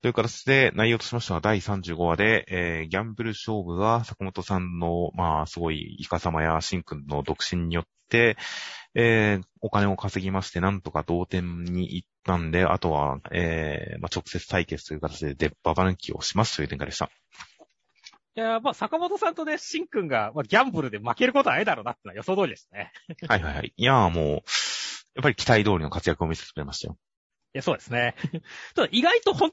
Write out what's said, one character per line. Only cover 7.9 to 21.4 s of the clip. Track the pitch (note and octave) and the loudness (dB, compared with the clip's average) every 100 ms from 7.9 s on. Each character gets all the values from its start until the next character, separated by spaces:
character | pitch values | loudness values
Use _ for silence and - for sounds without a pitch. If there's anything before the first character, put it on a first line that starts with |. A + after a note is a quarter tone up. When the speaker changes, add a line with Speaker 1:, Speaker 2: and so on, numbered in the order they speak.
| _ _ | _ _
Speaker 1:
て、 | A#2 A#2 G#2+ - - - - - - | 4 4 2 -8 -10 -12 -14 -6 2
え | A#2 A2+ G#2+ G2 | 4 6 4 2
ー、 | F2+ _ | -4 _
お | A2 | -2
金 | G#2 G2+ | 2 2
を | F#2+ | 0
稼 | G2+ F#2+ | -4 -4
ぎ | F#2 | -2
ま | F#2+ | -4
し | F#2 | -4
て、 | F2 | 0
な | F#2 | 0
ん | G2+ | 0
と | D#2+ | -4
か | D#2 | -4
同 | - F2 F2+ | -2 -2 0
点 | F#2 F2+ F2 | -2 -4 -6
に | F2 F2+ F2+ F#2 | -4 -2 -2 -6
行 | - | -10
っ | _ - | _ -2
た | F2 | 0
ん | E2 | 2
で、 | E2+ F2+ | 2 4
あ | F#2 | 2
と | F2+ | 2
は、 | D2+ D2 C#2 - | 2 0 -2 -4
え | F2 E2+ E2 D#2 D2 - D#2+ | -2 0 0 -2 -4 -8 -8
ー、 | |
ま | F2 | -6
あ、 | |
直 | - - | -6 -4
接 | F2+ - | -8 0
対 | F#2+ E2 | 0 0
決 | D2 - | -6 -8
と | |
い | D#2 | -6
う | |
形 | D2+ - | -6 -4
で、 | D#2 C2+ | -6 -2
出 | D#2 | -2
っ | - | 0
歯 | E2 | -2
抜 | E2 F#2 F#2 | 2 2 0
き | - | -6
を | - | -6
し | - G2 | -2 0
ま | |
す | A2 - | 0 -2
と | |
い | D2 | -6
う | |
展 | C#2+ | -6
開 | C#2+ | -8
で | |
し | - | -4
た。 | D#2 _ _ - - _ - _ _ _ - _ _ - | -6 _ _ -20 -20 _ -20 _ _ _ -20 _ _ -4
Speaker 2:
い | |
や、 | A3+ A3+ | 0 0
ま | B3+ | 0
あ、 | |
坂 | - A3 D#4+ | -2 -2 -2
本 | F4 G4+ | -2 0
さ | G4 | -2
ん | E4+ | -2
と | D#4 | -4
ね、 | D4+ | -4
シ | - D#4+ | -4 -8
ン | F4 | -4
く | A3 | -4
ん | E3+ | 0
が、 | A#2+ G#2+ C3 | 0 0 -4
ま | |
あ、 | |
ギ | B2+ G#3+ | 2 4
ャ | C4+ | 4
ン | |
ブ | E3 | 0
ル | C3 | -4
で | G#2 | -4
負 | A2+ A#2 | -4 2
け | B3 | 4
る | |
こ | C4 | 4